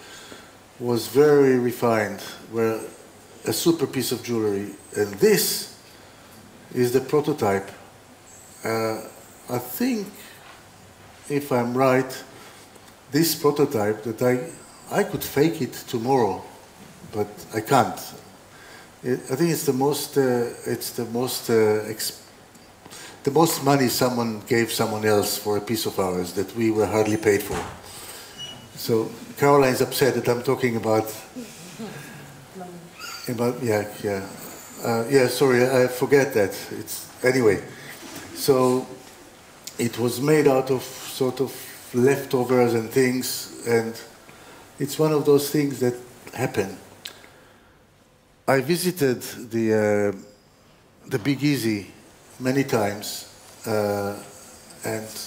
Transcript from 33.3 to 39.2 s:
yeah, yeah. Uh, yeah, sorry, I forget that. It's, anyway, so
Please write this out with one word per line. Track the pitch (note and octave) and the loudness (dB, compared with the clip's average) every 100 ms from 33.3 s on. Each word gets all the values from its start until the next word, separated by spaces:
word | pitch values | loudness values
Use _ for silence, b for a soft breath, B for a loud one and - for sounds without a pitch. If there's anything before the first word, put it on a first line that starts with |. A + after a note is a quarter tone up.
| A#2 A#2+ C3 | -2 -2 0
yeah, | A#2+ G#2 G2+ - | 0 0 -2 -6
yeah. | G#2+ G2 F#2+ F#2 - - - - | -4 -4 -6 -12 -16 -18 -18 -8
Uh, | A#2+ A2+ A2+ | -4 -2 2
yeah, | C#3 B2 | 4 4
sorry, | - C#3 B2 B2+ | 4 4 4 4
I | B2+ B2 | 4 2
forget | - B2+ C#3 B2+ | 0 4 4 4
that. | A2 G2 - - | 2 0 -2 -10
It's, | G#2 - - - - | -12 -10 -12 -14 -2
anyway, | B2+ B2+ A2 F#2 - B B B B B B | 2 4 4 4 -2 B B B B B B
so | - - C3 B2+ B2+ B2+ - - - | -4 2 4 4 2 -2 -12 -20 -20